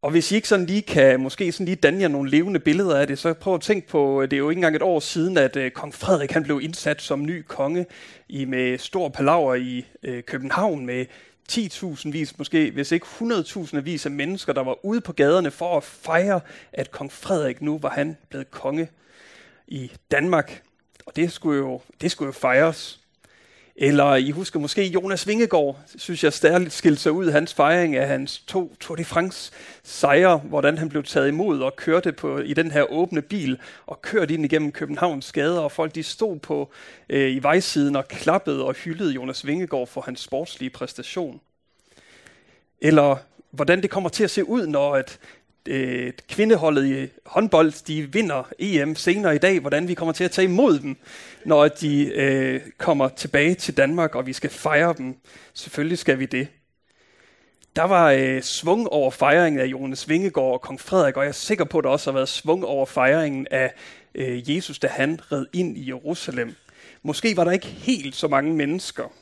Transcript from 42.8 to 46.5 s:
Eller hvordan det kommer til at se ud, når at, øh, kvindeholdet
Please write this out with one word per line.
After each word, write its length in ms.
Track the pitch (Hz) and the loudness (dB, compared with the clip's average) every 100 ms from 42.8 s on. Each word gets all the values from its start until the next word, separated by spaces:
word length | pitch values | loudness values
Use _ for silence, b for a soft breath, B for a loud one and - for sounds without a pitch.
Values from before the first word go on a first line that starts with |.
Eller 360 | 151 156 143 135 - _ - | 4 6 6 2 -4 _ -20
hvordan 300 | 135 143 185 | -4 2 2
det 80 | 185 | 2
kommer 200 | 196 175 | -2 -4
til 140 | - | 0
at 80 | 208 | 0
se 140 | - 190 | 0 -2
ud, 220 | 240 170 | -2 0
når 280 | 143 143 139 | 0 2 0
at, 240 | 131 - B B B _ - | -2 -14 B B B _ -6
øh, 480 | 135 131 123 123 - _ | -4 -4 -4 -8 -12 _
kvindeholdet 580 | - 214 | 0 4